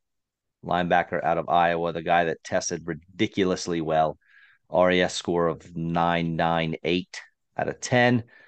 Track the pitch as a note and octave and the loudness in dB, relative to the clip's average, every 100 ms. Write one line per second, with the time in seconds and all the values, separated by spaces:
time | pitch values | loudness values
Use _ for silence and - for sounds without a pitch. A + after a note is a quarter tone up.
0 | _ _ _ _ _ _ E2+ F2 F2 F2 | _ _ _ _ _ _ -4 -2 2 2
1 | E2+ E2+ D#2+ E2+ - E2+ E2+ E2+ E2+ E2 | 0 -2 -2 -2 0 2 2 0 -2 -4
2 | E2 E2+ E2 - - F#2 - E2+ E2 D#2+ | 0 2 2 -4 -4 -4 -4 -6 -6 -10
3 | - F2+ G#2+ - F#2 F2+ - E2+ D#2 D#2 | -12 -4 -2 0 0 0 -4 -4 0 2
4 | D#2 - _ _ - _ _ D#2+ F2+ F2+ | 0 -2 _ _ -20 _ _ 2 4 4
5 | F2+ - - E2+ E2+ D#2 F2+ E2+ E2 E2+ | 2 -2 -2 0 0 -2 -10 -8 -2 0
6 | E2+ E2+ E2+ E2 E2+ E2 D#2+ D#2+ D#2+ F2+ | 2 2 -2 0 0 0 -2 -2 0 0
7 | F#2 - - _ _ - - - - B2 | -2 -14 -20 _ _ -6 -6 -6 0 4
8 | B2 A#2+ - - | 4 2 -2 -18